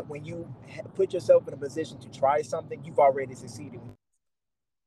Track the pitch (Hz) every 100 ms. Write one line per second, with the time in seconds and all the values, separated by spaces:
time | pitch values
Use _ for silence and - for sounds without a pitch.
0 | 165 147 151 170 160 - - 160 - -
1 | 190 180 - 175 160 139 139 160 143 127
2 | 113 - 139 151 151 165 151 151 151 156
3 | 143 135 131 127 113 - - 117 120 -
4 | _ _ _ _ _ _ _ _